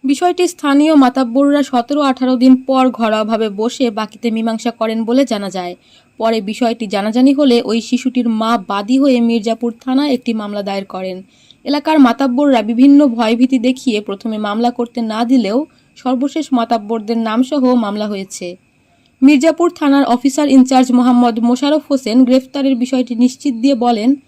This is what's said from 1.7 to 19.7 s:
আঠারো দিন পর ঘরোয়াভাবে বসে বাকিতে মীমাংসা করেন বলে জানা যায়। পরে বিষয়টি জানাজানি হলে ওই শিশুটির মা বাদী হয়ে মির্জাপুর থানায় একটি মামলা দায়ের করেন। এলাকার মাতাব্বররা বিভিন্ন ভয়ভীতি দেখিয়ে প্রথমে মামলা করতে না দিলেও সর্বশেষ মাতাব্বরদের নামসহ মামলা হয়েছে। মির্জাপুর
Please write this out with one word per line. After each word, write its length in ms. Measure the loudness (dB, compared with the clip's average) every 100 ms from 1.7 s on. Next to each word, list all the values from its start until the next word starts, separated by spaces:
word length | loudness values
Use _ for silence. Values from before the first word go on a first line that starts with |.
| -2 -2 -2
আঠারো 320 | -2 -2 -2 2
দিন 160 | 4 4 2
পর 180 | 0 0
ঘরোয়াভাবে 580 | 0 -2 -2 -2 -2 -2
বসে 360 | -4 -6 -2 -4
বাকিতে 360 | -2 -10 -6 -4
মীমাংসা 400 | -2 -4 -4 -6
করেন 280 | -4 -4 -4 0
বলে 180 | 0 0
জানা 240 | -2 -6
যায়। 240 | -8 -10 -12 _ _ _ _
পরে 180 | -2 -2
বিষয়টি 440 | -4 -4 -2 -2 -4
জানাজানি 440 | -4 -2 2 2
হলে 240 | 4 2 2
ওই 160 | 0 -4
শিশুটির 460 | -2 -4 -2 -2 -2
মা 220 | -2 -2 -2 -2
বাদী 280 | -6 -2 0
হয়ে 200 | 2 2
মির্জাপুর 500 | 0 -2 -2 -4 -6 -8
থানায় 340 | -4 -2 0
একটি 180 | -2 -4
মামলা 280 | -6 -6 -8
দায়ের 240 | -6 -8 -8
করেন। 320 | -10 -10 -12 -16 _ _ _ -6
এলাকার 320 | -4 0 4
মাতাব্বররা 600 | 4 2 -2 0 2 2
বিভিন্ন 380 | 0 4 6 6 4
ভয়ভীতি 500 | 2 -2 0 0 0
দেখিয়ে 380 | 0 -2 -2 -4
প্রথমে 360 | -6 -8 -8 -6
মামলা 320 | -4 -2 -2
করতে 280 | -4 -8 -6
না 180 | -6 -4 0
দিলেও 320 | 0 2 -2 -4 _ _ -10
সর্বশেষ 480 | -6 -4 -4 -4 -2
মাতাব্বরদের 640 | -2 0 -4 -4 -8 -4 -4
নামসহ 440 | -2 -2 -2 0 0 0
মামলা 320 | -2 -6 -6
হয়েছে। 400 | -8 -10 -12 -14 -14 _ _ _ _ _ _
মির্জাপুর 460 | 4 4 2 2 -2